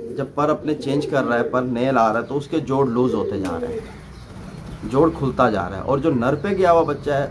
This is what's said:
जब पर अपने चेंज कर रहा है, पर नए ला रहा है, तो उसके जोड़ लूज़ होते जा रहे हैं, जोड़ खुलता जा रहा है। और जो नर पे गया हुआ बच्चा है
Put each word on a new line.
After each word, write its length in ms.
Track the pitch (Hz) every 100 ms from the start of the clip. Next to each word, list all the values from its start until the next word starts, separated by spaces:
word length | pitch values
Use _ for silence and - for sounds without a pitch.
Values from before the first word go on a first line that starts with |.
| - -
जब 160 | 131 -
पर 140 | 151
अपने 240 | 151 147 151
चेंज 300 | 139 139 -
कर 180 | 143
रहा 140 | 117 117
है, 60 | 113
पर 180 | 123 127
नए 260 | 120 131
ला 160 | 127 110
रहा 100 | 113
है, 100 | 107
तो 80 | 139
उसके 240 | 143 160
जोड़ 260 | 123 135 135
लूज़ 280 | 117 127 110
होते 240 | 98 101
जा 160 | - -
रहे 140 | -
हैं, 1160 | 466 - - - - - - - - - - 107
जोड़ 200 | 127 160
खुलता 380 | 165 135 - 123
जा 120 | 104
रहा 180 | 90 95
है। 40 |
और 160 | - 139
जो 120 | 165
नर 220 | 127 120 147
पे 160 | 202
गया 180 | 190 180
हुआ 120 | 170 156
बच्चा 300 | 143 143 139
है 120 | 139